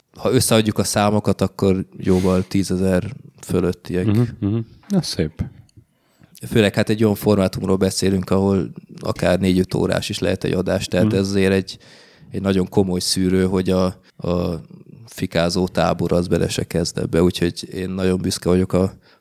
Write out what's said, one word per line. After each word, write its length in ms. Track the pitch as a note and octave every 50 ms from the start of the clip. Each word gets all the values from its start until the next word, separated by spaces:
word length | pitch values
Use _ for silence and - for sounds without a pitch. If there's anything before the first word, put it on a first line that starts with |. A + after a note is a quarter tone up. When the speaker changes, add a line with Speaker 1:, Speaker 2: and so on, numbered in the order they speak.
| _ _ _
Speaker 1:
ha 140 | - - G2+ B2
összeadjuk 440 | A#2+ - - A#2 A2 A2 G#2+ -
a 60 | - G2+
számokat, 580 | - - G#2+ G#2 G#2 G#2+ G#2 - G2+ G2 -
akkor 440 | G2 F#2+ - - G2 G2 F#2 F#2+ - _ -
jóval 460 | - - F#2+ F#2 F#2 F#2+ F#2 F#2 F#2 F#2
tízezer 680 | - - G2 F2 - F#2 F2+ F#2+ F#2 F#2 F2+ - G2 - - - - _ -
fölöttiek. 640 | - - F#2 F2+ F2+ F2+ F2+ - - - F2+ F2+ F#2
Speaker 2:
Mhm, 160 | G#2+ G#2 A2+ B2 A2 - -
mhm. 180 | G2+ G2 A2 A#2 A2+ - - - -
Na, 140 | - G3+ F3+
szép. 420 | - - - - E2 D2+ - - - - - - - _ _ - - _ _ _ _ _ _ _ - _ - - -
Speaker 1:
Főleg 260 | - - A#2 G#2 G2 -
hát 160 | A2+ G#2 -
egy 140 | G#2+ G#2+ A2+
olyan 120 | G#2+ G2+
formátumról 600 | - - G#2+ G#2 G2 F#2+ F#2+ - - G2 F#2 F#2+
beszélünk, 520 | F#2+ G2 F#2+ - - F#2 F#2+ F#2+ F#2 F2+ -
ahol 420 | F#2 G2 G2 G2 G2 F#2 C#2 - - - - - - -
akár 400 | - - - - - F2 F2+ F#2
négy-öt 340 | G2 F#2 F2+ F#2 F#2 - -
órás 360 | - F2+ F2+ - F#2+ - -
is 100 | G2+ -
lehet 240 | F#2+ F#2 F#2 - -
egy 80 | F2+ F2
adás, 340 | F#2 F2+ F2+ F#2+ G2 -
tehát 180 | - - G2 A2
Speaker 2:
Mhm. 100 | G#2+ G#2
Speaker 1:
ez 140 | G2 G2 G2
azért 240 | G2+ G2 F#2+ F#2+ G2
egy, 240 | G2 F#2 - - - - - - - - - _ _ - -
egy 100 | - G2
nagyon 260 | F#2+ G2 F#2+ F#2 F2+ -
komoly 300 | - G#2 F#2+ F#2 F2+ F2+
szűrő, 460 | - - - F#2+ F#2 F2+ F#2 F#2 F#2
hogy 240 | F#2 G2 F#2+ F#2 F#2
a, 160 | F#2 F#2 F#2 F#2 - - _ - _
a 440 | - - F2 F2+ F2 F2 F2 E2+ D#2+ - - - - - - - A2+ A2+
fikázó 640 | - - - - - - E2 E2+ F2 F2+ F#2 F#2
tábor 440 | F2+ - F2 E2 E2+ E2+ E2+ E2+ E2+
az 160 | E2+ F2 F2
bele 200 | F#2 F2 F2 F2+ F2+
se 140 | - - -
kezd 340 | - - E2 E2+ - -
ebbe, 260 | - D#2+ D#2+ D#2+ E2 F2+
úgyhogy 460 | F2+ - - F2 E2+ - - - - -
én 160 | F#2+ F#2 F#2
nagyon 280 | F#2+ F#2+ F#2+ F#2 F#2 F#2+
büszke 280 | F#2+ F#2+ - - - F2
vagyok 240 | F2+ F#2 F#2 - -
a 200 | F2+ F#2+ G2 - - _ _ _ _